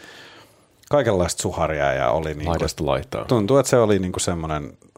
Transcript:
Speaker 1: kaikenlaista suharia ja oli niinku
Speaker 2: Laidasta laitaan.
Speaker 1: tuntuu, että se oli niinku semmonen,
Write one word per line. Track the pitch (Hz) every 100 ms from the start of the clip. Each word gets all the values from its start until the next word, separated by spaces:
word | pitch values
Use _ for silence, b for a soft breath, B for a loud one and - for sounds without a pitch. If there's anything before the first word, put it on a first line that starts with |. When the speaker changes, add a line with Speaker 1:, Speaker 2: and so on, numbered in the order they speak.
| B B B B B B B B -
Speaker 1:
kaikenlaista | 147 117 95 87 -
suharia | 101 85 78 78 69
ja | 67 62
oli | 76 80
niinku | 76 80
Speaker 2:
Laidasta | 82 82 - 73
laitaan. | 67 69 - -
Speaker 1:
tuntuu, | 123 101 135
että | 131
se | 127
oli | 107 101
niinku | 92 -
semmonen, | - 85 80 76 71 - -